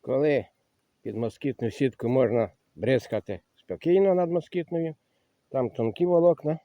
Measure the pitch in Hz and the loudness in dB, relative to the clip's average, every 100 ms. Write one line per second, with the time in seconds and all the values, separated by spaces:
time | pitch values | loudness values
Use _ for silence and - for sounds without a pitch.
0 | - 131 151 139 101 _ _ _ _ _ | -2 0 2 0 -2 _ _ _ _ _
1 | 110 107 113 - 139 120 117 - 135 - | -10 -4 -6 -4 -6 -2 -4 0 -2 0
2 | 117 131 120 117 104 _ _ - 110 131 | 0 2 4 2 -2 _ _ -6 0 0
3 | - 107 - 92 _ _ _ 90 160 185 | 0 -6 -6 -12 _ _ _ -6 2 4
4 | 196 180 175 170 - 180 165 170 165 156 | 4 2 0 -2 -4 -8 -4 -4 -4 -8
5 | _ _ _ _ _ 131 120 - 113 104 | _ _ _ _ _ -4 -4 -2 -4 0
6 | 175 175 170 160 151 160 | 2 4 4 2 -2 -4